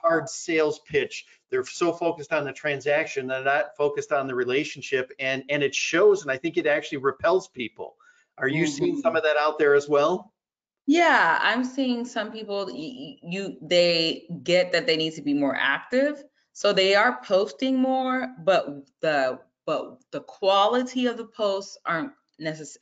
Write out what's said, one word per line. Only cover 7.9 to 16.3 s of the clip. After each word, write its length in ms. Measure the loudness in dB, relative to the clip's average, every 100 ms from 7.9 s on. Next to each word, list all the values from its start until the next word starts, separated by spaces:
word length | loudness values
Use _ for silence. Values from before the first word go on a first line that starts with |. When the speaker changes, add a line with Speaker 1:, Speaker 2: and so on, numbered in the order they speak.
| -14 _ _ _ -4
Speaker 1:
Are 100 | -2
you 180 | 2 0
seeing 300 | 0 -2 0
some 120 | 0
Speaker 2:
Mm-hmm. 60 | 2
Speaker 1:
of 60 |
that 140 | 2 2
out 220 | 0 2
there 160 | 4 4
as 120 | 4
well? 460 | 2 2 0 -6 _ _ _ _ _ 2
Speaker 2:
Yeah, 520 | 4 6 6 4 4
I'm 220 | 2 0
seeing 400 | -2 -2 -2 -2
some 280 | -4 -6 -8
people, 340 | -10 -6 -6 -6
y-, 80 |
y-, 440 | -8 -12 -12 -14 -16
you, 340 | -10 -8 -8 -10
they 680 | 0 4 4 4 0 -2 -8 -8
get 280 | 2 2 4
that 140 | 0 2
they 100 | 0
need 160 | 0
to 80 | -4
be 120 | -2 0
more 200 | 0 0
active. 680 | 0 -2 -2 0 0 -2 -14